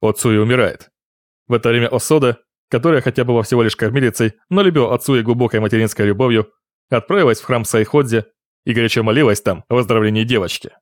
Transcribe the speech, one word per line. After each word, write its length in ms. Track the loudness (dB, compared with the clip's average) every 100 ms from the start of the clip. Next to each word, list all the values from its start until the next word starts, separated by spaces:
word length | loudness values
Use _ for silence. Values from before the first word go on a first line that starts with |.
Оцуи 360 | -2 -2 0 2
умирает. 520 | 2 2 0 -4 -18 _ _ _ _ _ _
В 60 |
это 160 | -2 0
время 180 | 0 0
Осода, 520 | -2 0 2 2 -2 _ _ _
которая 320 | -2 2 0
хотя 240 | 0 -2 0
была 180 | 0
всего 200 | 0 0
лишь 120 | 0 0
кормилицей, 580 | -4 0 -2 0 -4 -4 _
но 120 | 0
любила 320 | 2 2 0
Оцуи 280 | -2 0 -2
глубокой 380 | 0 0 0 0
материнской 460 | 0 0 0 0 -2
любовью, 480 | 0 0 0 -2 _ _ _ _
отправилась 520 | -4 -2 2 2 0
в 40 | -2
храм 200 | -4 0
Сайходзи 600 | -2 2 0 0 -2 -4 _ _ _ -4
и 80 |
горячо 300 | 0 0 0
молилась 380 | 0 2 2 2
там 240 | -2 -6 -2
о 80 | -2
выздоровлении 480 | 2 0 2 0
девочки. 480 | 0 -2 -2 -8 -14 _